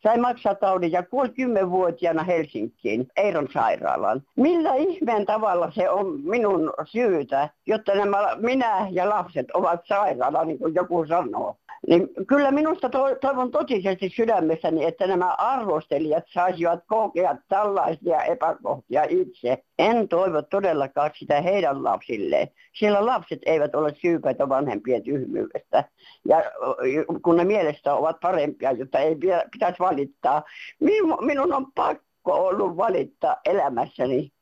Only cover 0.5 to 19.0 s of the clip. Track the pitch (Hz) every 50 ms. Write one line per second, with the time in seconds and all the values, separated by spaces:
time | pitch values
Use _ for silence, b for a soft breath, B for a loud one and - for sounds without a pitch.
0.5 | 196 202 - 190 190 185 175 170 160 180 180 - - 262 269 247 - - 262 254
1.5 | 233 196 190 180 180 185 185 180 170 - - 170 160 160 156 180 180 165 156 151
2.5 | - 117 104 117 _ _ _ 107 104 113 127 - _ - 196 208 175 160 143 127
3.5 | - 147 113 110 87 - - 71 67 65 - 98 110 135 139 _ _ - 254 311
4.5 | 349 339 311 - 262 262 311 381 339 - - 233 233 208 - - 214 220 220 208
5.5 | 180 175 170 - - 220 - - - 196 208 190 156 139 139 165 214 247 226 208
6.5 | 196 170 156 147 - - 156 - - 220 247 220 185 160 139 117 139 135 147 151
7.5 | _ _ _ - 214 214 220 - 196 196 202 202 202 196 208 180 - - 208 240
8.5 | 254 269 254 226 208 185 208 190 185 185 180 202 208 208 - - - 147 127 -
9.5 | - 175 190 175 170 170 - - 208 202 208 185 143 123 123 135 147 160 165 160
10.5 | 156 - - 165 160 180 180 175 170 175 160 147 165 175 170 117 104 107 120 -
11.5 | - _ _ B B B B - 165 175 185 - - - 190 - 262 285 285 269
12.5 | 277 294 311 311 311 - - 247 233 277 269 269 262 262 - 269 277 254 254 247
13.5 | - 294 302 285 262 202 180 196 190 185 196 185 - - 226 226 220 190 165 156
14.5 | 160 160 - 170 160 160 139 165 165 - 196 185 190 180 185 180 156 - 190 226
15.5 | 269 262 226 202 160 156 156 _ 156 139 156 156 151 170 160 _ - 175 180 185
16.5 | 175 165 170 170 170 165 _ _ 214 220 220 196 - 165 180 175 143 - _ _
17.5 | 196 196 214 208 196 190 165 - 165 156 - 170 165 147 - - 170 165 - 165
18.5 | 156 - - 104 131 135 - _ 117 143